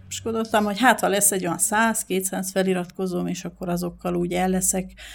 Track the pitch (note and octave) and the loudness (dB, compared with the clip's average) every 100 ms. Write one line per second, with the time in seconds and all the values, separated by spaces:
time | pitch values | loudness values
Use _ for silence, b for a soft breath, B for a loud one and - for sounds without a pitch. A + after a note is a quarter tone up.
0 | - - A3+ A3+ A3 A3 G#3 G3 B3+ A3 | -12 -8 -4 -4 0 2 2 4 4 4
1 | F#3 G3 G3 G3 F3+ E3+ - G#3 A3+ A3 | 2 2 2 2 0 0 0 2 2 0
2 | - F#3 F#3+ F#3+ F#3+ F#3+ F#3+ F3+ F3+ - | -2 -2 -2 -4 -2 0 2 0 -2 -4
3 | F#3 F3+ F3+ F3+ F3+ - F3+ F3 F3 F3 | -4 -2 -4 -4 -8 -6 -4 -2 -4 -6
4 | F3+ F3 F3 F3 F#3 F#3+ F#3 F#3 F#3+ B | -4 -2 0 0 2 2 2 0 -4 B
5 | B | B